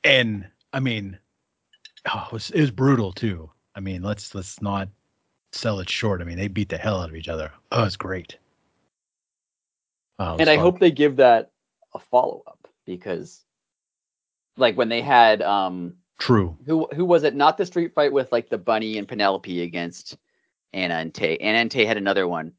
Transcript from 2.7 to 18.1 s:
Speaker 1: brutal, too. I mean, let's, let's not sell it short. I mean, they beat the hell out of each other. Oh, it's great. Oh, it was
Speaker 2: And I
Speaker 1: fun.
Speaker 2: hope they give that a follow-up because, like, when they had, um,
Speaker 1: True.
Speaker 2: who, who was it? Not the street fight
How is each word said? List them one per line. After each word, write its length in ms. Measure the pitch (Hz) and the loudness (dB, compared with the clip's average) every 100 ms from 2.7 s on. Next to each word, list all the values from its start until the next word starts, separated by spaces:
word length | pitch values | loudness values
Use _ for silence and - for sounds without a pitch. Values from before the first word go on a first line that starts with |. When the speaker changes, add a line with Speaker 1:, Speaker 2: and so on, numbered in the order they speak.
Speaker 1:
brutal, 400 | 107 135 135 98 | 2 2 2 0
too. 400 | 90 113 87 78 _ _ | -4 -6 -6 -12 _ _
I 40 | 101 | -12
mean, 220 | 98 90 | -10 -6
let's, 320 | 98 107 - | -6 -8 -10
let's 280 | 101 92 - | -12 -14 -10
not 260 | 101 98 98 _ _ _ _ _ _ | -6 -6 -8 _ _ _ _ _ _
sell 280 | - 117 101 | -6 -4 -4
it 80 | 90 | -6
short. 320 | - 110 92 | -4 -2 -2
I 20 | |
mean, 140 | 85 87 | -6 -6
they 100 | 101 | -6
beat 220 | 95 98 | -4 -4
the 80 | - | -4
hell 220 | 110 95 | -2 -4
out 80 | 85 | -6
of 60 | |
each 120 | 80 80 | -12 -10
other. 220 | 80 78 - _ | -8 -10 -14 _
Oh, 120 | 123 | -2
it's 120 | 107 - | 0 -4
great. 400 | 92 92 82 - _ _ _ _ _ _ _ _ _ _ _ _ _ _ _ _ _ - | -8 -8 -10 -20 _ _ _ _ _ _ _ _ _ _ _ _ _ _ _ _ _ -8
Oh, 100 | 90 | -6
it 20 | |
was 80 | 82 | 0
Speaker 2:
And 80 | 156 | 4
I 60 | |
Speaker 1:
fun. 80 | 151 | 6
Speaker 2:
hope 160 | 170 180 | 4 4
they 120 | 180 | 2
give 260 | 139 147 131 | 4 2 6
that 340 | 127 113 - _ _ _ _ | 6 6 2 _ _ _ _
a 60 | - | -18
follow-up 680 | _ 123 - - - _ _ _ | _ 0 0 -6 -18 _ _ _
because, 560 | - 90 98 85 - - _ _ _ _ _ _ _ _ _ _ _ - | -14 -12 -8 -8 -10 -20 _ _ _ _ _ _ _ _ _ _ _ 0
like, 200 | 123 101 | 2 2
when 120 | 117 | 0
they 120 | 117 | -2
had, 400 | 123 127 113 107 | 4 8 8 6
um, 540 | 90 101 95 92 87 - _ _ | 2 0 0 -4 -10 -12 _ _
Speaker 1:
True. 360 | - 113 90 78 | 2 2 2 -6
Speaker 2:
who, 220 | 131 160 156 | -4 -2 -2
who 120 | 143 | -4
was 180 | 180 170 | 2 4
it? 120 | 147 | 4
Not 220 | 139 147 156 | 4 2 2
the 80 | |
street 280 | 180 180 170 | -4 -2 -2
fight 200 | - 147 | 0 2